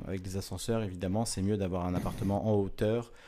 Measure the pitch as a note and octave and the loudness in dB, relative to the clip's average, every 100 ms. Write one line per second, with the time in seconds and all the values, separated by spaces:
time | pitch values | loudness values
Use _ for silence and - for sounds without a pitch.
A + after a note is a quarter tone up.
0 | - F#2 F#2 F#2+ - F#2 - A2+ G#2 F#2 | -4 -6 -4 -6 -6 -4 -2 0 -2 -2
1 | F#2 G2+ A#2 - F#2+ G#2 F#2+ F2+ F2+ F2+ | 0 0 0 0 2 2 0 0 0 0
2 | F#2 - G2 G2+ A2 G#2 G2 - G#2+ A#2 | -2 -2 0 2 4 4 2 2 2 2
3 | A2+ - | -2 -12